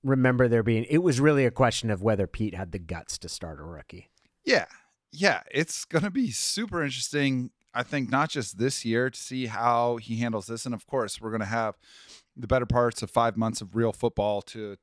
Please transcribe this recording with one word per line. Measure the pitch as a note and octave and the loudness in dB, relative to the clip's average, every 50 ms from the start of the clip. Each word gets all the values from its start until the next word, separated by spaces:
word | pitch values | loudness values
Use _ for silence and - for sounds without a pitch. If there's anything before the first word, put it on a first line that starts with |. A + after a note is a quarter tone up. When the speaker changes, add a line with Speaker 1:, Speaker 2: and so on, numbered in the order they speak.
| - | 4
Speaker 1:
remember | C3+ C3+ C3 B2+ B2+ B2+ B2 B2+ A#2+ | 4 4 6 6 4 6 6 4 6
there | A#2 A#2 | 6 4
being, | G#2 A2+ A2+ A2 A#2 - | 4 4 2 2 2 2
it | D3+ E3 | 2 4
was | F3+ F3+ C3+ B2 | 4 4 4 6
really | C#3 D3+ D3 C#3 C3+ | 4 4 6 6 4
a | A#2+ | 2
question | A#2+ - C3+ A#2 - - - A2 | 4 4 2 2 2 0 -2 -2
of | G#2 F2+ | -2 0
whether | F#2+ A2+ G#2+ G2 G2 | 2 0 2 2 0
Pete | - - - G#2+ G#2+ E2+ | -2 -2 -4 -4 -4 -4
had | F2 F#2+ F2 | -6 -10 -8
the | D#2+ G2 | -8 -12
guts | E2+ D#2+ F2+ E2 - - - - | -8 -8 -10 -10 -8 -10 -12 -12
to | - E2+ | -10 -12
start | - - - E2 D#2 D2 | -12 -12 -12 -12 -12 -14
a | |
rookie. | - E2 - D2 - _ - F3+ - _ _ _ _ _ _ _ _ | -14 -14 -16 -16 -18 _ -20 -20 -20 _ _ _ _ _ _ _ _
Speaker 2:
Yeah. | - B3+ D#3+ F2+ - - - _ _ _ _ _ _ | 2 2 2 2 -2 -14 -20 _ _ _ _ _ _
Yeah. | - D3 F#3+ G3 B2+ E2+ - - | -6 0 2 2 2 2 -4 -4
It's | - C3+ E3 - - - - | -2 -2 -2 -2 -4 -10 -10
gonna | _ - D#3+ E3+ G#3 | _ -2 0 0 0
be | F3+ C4+ B3+ D#3 | -2 -2 -2 -2
super | A2 - - - - G3 A3+ G#3+ - E3+ D3+ | -2 -4 -4 -4 -4 -4 -6 -4 -2 -2 -2
interesting, | C#3 B2+ B2+ A#2+ - - D3 C#3 C3+ C3 B2+ B2 B2 _ _ _ _ | -2 -4 -6 -8 -4 0 0 2 2 2 0 -2 -6 _ _ _ _
I | _ A#2+ B2 | _ -4 -4
think, | - - C#3+ C3 G#2+ | -2 -2 -4 -2 0
not | B2+ C3+ D3+ D3+ | 0 0 0 0
just | - C#3+ A#2 - - F#2+ | -2 -6 -6 -6 -4 -2
this | A#2 C3+ C3+ - - | -2 -2 -2 -2 -2
year | A#2 A2+ A#2 B2 C3 | 0 0 2 0 0
to | B2 - | -4 -8
see | - - C3 C3 B2+ | -12 -10 -6 -6 -6
how | A2+ G#2 G2+ A#2 A#2+ A#2+ A#2 A#2+ A#2+ A#2+ | -6 -4 0 2 4 4 4 2 2 0
he | A#2 A2 A2+ A2+ A2+ | -2 -4 -6 -4 -2
handles | A#2+ A#2 A2+ G#2+ F#2+ | -2 -2 -2 -4 -6
this. | - A#2 A2+ - | -6 -10 -8 -6
And | B2 A#2+ | -8 -8
of | G#2 - | -8 -8
course, | _ - C3 A2+ G2 - - | _ -2 -2 -2 -2 -6 -8
we're | A2 A2 | -8 -6
gonna | A2 A2 G#2+ | -4 -4 -4
have | G2 A2+ A#2 A2+ G#2+ G2+ _ _ _ - - - - - - _ _ _ | -2 -2 -2 -2 -2 -4 _ _ _ -20 -20 -20 -20 -20 -20 _ _ _
the | - B2 | -14 -2
better | G#2+ C3 B2+ A#2+ | 0 0 0 2
parts | G#2+ - B2 A#2+ A#2 A2+ - | 2 2 4 4 2 0 -4
of | - G2+ | -10 0
five | - A#2 A#2 A#2 G#2 A2+ | 2 2 2 2 2 0
months | A2+ A2+ G#2+ - | -2 -2 -2 -6
of | A2 F#2 F#2 | -10 -6 -2
real | A2+ A#2 A2+ G2+ | 0 0 0 0
football | - - A#2 - - G2+ G#2 G#2 G2+ | 0 -2 -2 0 0 0 0 0 -2
to | - - - A2+ G#2+ G#2 G2+ - | -4 -8 -14 -12 -10 -12 -12 -14